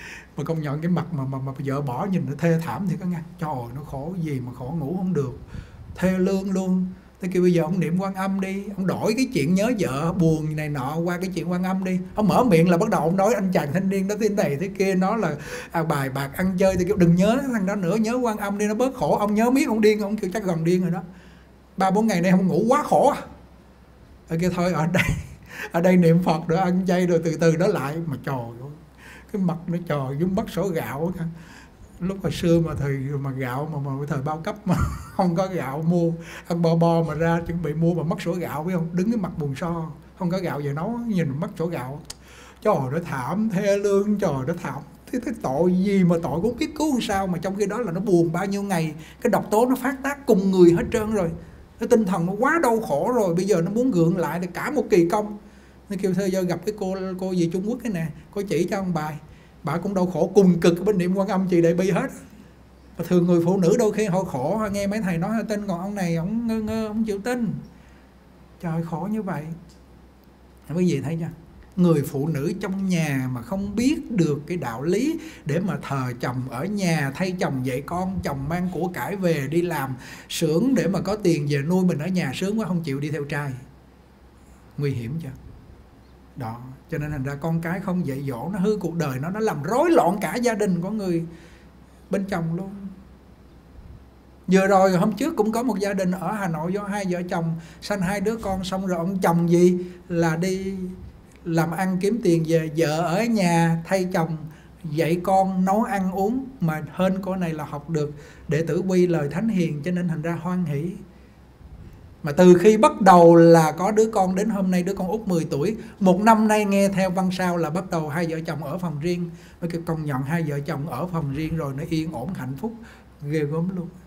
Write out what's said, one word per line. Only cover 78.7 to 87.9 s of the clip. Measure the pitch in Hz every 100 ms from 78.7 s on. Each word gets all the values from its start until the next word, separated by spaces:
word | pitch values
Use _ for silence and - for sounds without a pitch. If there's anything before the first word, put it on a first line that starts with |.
của | 151 180
cải | 151 127 190
về | 180 151 135
đi | 165
làm | 170 151 135 131 - - -
xưởng | - 160 160 247
để | 226 165
mà | 190
có | 185 208
tiền | 190 165 143
về | 143
nuôi | 147 185
mình | 180 143
ở | 156
nhà | 180 143
sướng | 120 185 220
quá, | 202
không | 180
chịu | 160 135
đi | 151
theo | 156
trai. | 143 147 147 123 - - - - - - - - - - - -
Nguy | 143
hiểm | 113 113 165
chưa? | 135 127 - - - - - - - - - -
Đó, | 113 117 127 131 -
cho | 147
nên | 151
thành | 147
ra | 131
con | 143 165 165
cái | 165 190
không | 190